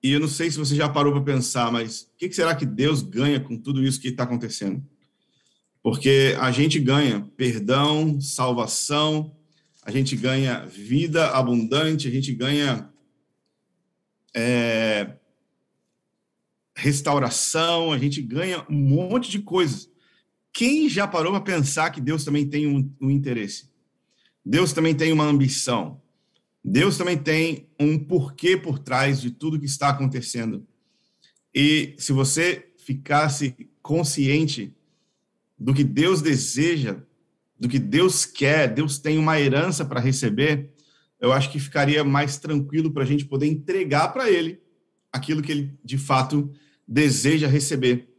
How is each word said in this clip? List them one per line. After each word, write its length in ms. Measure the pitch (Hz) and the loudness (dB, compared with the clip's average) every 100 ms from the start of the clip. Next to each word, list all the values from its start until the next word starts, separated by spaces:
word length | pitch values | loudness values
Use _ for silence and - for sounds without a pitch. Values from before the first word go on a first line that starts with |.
e 100 | 131 | 2
eu 60 | 147 | 0
não 80 | 151 | 0
sei 240 | - 165 | -2 -4
se 60 | 147 | -4
você 180 | 143 | -2
já 140 | 147 147 | 0 0
parou 240 | 143 147 | 2 2
pra 220 | 143 143 | 2 0
pensar, 360 | 135 123 127 120 | -2 -2 -2 0
mas 340 | 117 113 110 - | -2 -4 -10 -16
o 20 | _ | _
que 140 | 180 | -8
que 40 | |
será 220 | - 165 151 | 0 0 0
que 80 | |
Deus 380 | 120 104 143 151 | -4 0 0 0
ganha 380 | - 98 139 139 | -2 -2 0 0
com 180 | - 120 | -2 -10
tudo 260 | 127 135 | -6 -2
isso 160 | 135 131 | 0 -2
que 100 | 131 | -6
tá 120 | 120 | -6
acontecendo? 600 | 123 120 113 - 101 95 139 _ _ _ _ _ _ _ _ _ | -4 -4 -6 -6 -6 -6 -10 _ _ _ _ _ _ _ _ _
Porque 520 | - - 135 135 135 - | -4 0 4 4 4 2
a 100 | 131 | 0
gente 280 | 120 156 156 | 2 2 2
ganha 520 | 127 139 143 104 104 - | 2 2 2 0 -4 -4
perdão, 800 | 127 113 101 135 147 151 160 143 | -2 -2 0 2 2 2 0 0
salvação, 1120 | 139 - 127 120 113 - - 147 151 156 156 - _ _ _ _ | -4 -2 -2 0 -2 -4 -2 0 0 0 -4 -12 _ _ _ _
a 60 | - | -4
gente 240 | 127 135 | -2 0
ganha 500 | 117 120 131 135 117 - | 0 0 0 0 -2 -8
vida 640 | 95 104 135 170 156 156 | -16 -2 0 2 2 2
abundante, 760 | 131 123 120 110 135 160 156 135 | 2 2 2 2 0 0 0 -2
a 40 | |
gente 220 | 127 135 | -4 -4
ganha, 560 | 117 127 147 143 113 - _ _ _ _ _ _ _ _ _ _ _ _ _ _ | -4 0 0 0 -2 -6 _ _ _ _ _ _ _ _ _ _ _ _ _ _
é, 840 | 123 117 123 117 113 110 107 101 - _ _ _ _ _ _ _ _ _ _ _ _ _ _ _ | -4 0 0 0 0 0 0 -4 -10 _ _ _ _ _ _ _ _ _ _ _ _ _ _ _
restauração, 1160 | - 139 143 147 143 123 - - 160 165 170 165 | -4 0 0 0 0 0 -2 -2 0 0 0 0
a 80 | 143 | 0
gente 240 | 143 143 | -2 -4
ganha 420 | 120 127 180 180 - | -6 -4 -4 -6 -4
um 60 | 147 | 0
monte 520 | 139 143 180 240 240 | 2 2 2 -2 -2
de 120 | 196 | -8
coisas. 500 | 208 180 165 104 - _ _ _ _ _ _ | -2 0 0 -2 -10 _ _ _ _ _ _
Quem 360 | - 240 294 294 | -2 0 2 2
já 200 | 190 202 | 2 -2
parou 240 | 175 160 | 0 0
pra 80 | 196 | -2
pensar 500 | 202 175 139 160 160 | -2 0 0 0 -2
que 100 | 156 | -2
Deus 240 | 135 156 | -4 -2
também 240 | 147 147 143 | 0 -2 0
tem 160 | 147 | 0
um, 300 | 151 143 135 - | 0 0 -2 -2
um 100 | 135 | 0
interesse? 600 | 139 139 117 101 - - _ _ _ _ _ _ _ - | 0 0 -4 -6 -10 -18 _ _ _ _ _ _ _ -2
Deus 260 | 135 175 | 2 2
também 220 | - 160 | 2 2
tem 180 | 147 160 | 2 2
uma 120 | 156 | 4
ambição. 760 | 151 143 135 139 - 120 82 73 _ _ _ _ _ _ | 4 4 2 0 -2 -2 -4 -12 _ _ _ _ _ _
Deus 320 | - 104 185 143 | 0 2 2 2
também 220 | 180 170 | -2 -2
tem 500 | 143 156 165 151 - _ | 0 0 0 -4 -12 _
um 220 | 147 156 | 0 0
porquê 580 | 139 180 139 - 170 185 | 0 -2 -2 -2 0 2
por 220 | 160 143 | 0 -8
trás 420 | - 127 139 135 | -2 0 2 0
de 120 | 123 | -4
tudo 260 | - 156 156 | -6 -4 -4
que 80 | 143 | -4
está 220 | - 139 | -2 0
acontecendo. 760 | 135 135 131 - 120 113 98 - _ _ _ _ _ _ _ _ | 0 -2 -2 -6 -6 -6 -6 -12 _ _ _ _ _ _ _ _
E 440 | - 143 156 123 - | 2 2 2 -2 -8
se 140 | - | -2
você 600 | 135 135 156 175 160 - _ | 0 2 2 0 -2 -8 _
ficasse 880 | - 139 - 147 151 139 143 123 - _ | -10 -10 0 2 2 0 -4 -6 -20 _
consciente 880 | - 160 156 - 135 143 160 - 98 - _ _ _ _ _ _ _ _ | -2 0 0 0 2 2 0 -2 -10 -14 _ _ _ _ _ _ _ _
do 160 | - | -2
que 80 | 139 | 2
Deus 400 | 143 104 165 185 | 2 2 2 2
deseja, 800 | 151 139 - 123 160 165 120 95 - _ _ _ _ _ | 2 0 -2 0 0 0 -2 -6 -12 _ _ _ _ _
do 100 | 120 | -2
que 100 | 127 | -2
Deus 460 | 104 131 185 180 | 0 4 4 2
quer, 500 | - - 139 156 135 | -4 0 2 4 2
Deus 240 | 110 156 139 | 0 -2 -2
tem 180 | 156 156 | -2 0
uma 200 | 156 156 | 2 2
herança 460 | 139 131 175 151 | 2 2 0 -2
pra 160 | 135 123 | -4 -2
receber, 720 | 123 131 117 104 147 151 139 _ _ _ _ _ | 0 0 0 2 2 0 -4 _ _ _ _ _
eu 120 | 123 | 2
acho 160 | 131 139 | 2 2
que 120 | 151 | -4
ficaria 420 | 139 151 139 147 | -4 0 2 2
mais 340 | 143 139 147 - | 2 2 0 -4
tranquilo 540 | 160 151 139 156 160 | -2 -2 0 -2 0
pra 140 | 143 | 0
gente 200 | 131 143 | 0 0
poder 220 | 139 139 151 | 0 -2 0
entregar 640 | 151 143 190 165 143 160 | -2 -2 -2 0 0 0
pra 200 | 262 247 | 0 2
Ele 320 | 180 165 185 _ _ _ _ _ | 2 2 -6 _ _ _ _ _
aquilo 280 | 139 139 156 | -10 -4 -2
que 120 | 147 | -2
Ele, 260 | 147 139 139 | -4 -4 -8
de 120 | 113 135 | -8 -6
fato, 560 | - 131 131 151 143 - _ _ - | 0 0 2 0 -2 -8 _ _ -4
deseja 580 | 117 151 - 139 160 151 | 2 2 4 2 2 4
receber. 680 | 143 143 135 123 123 - | 2 0 0 2 0 -2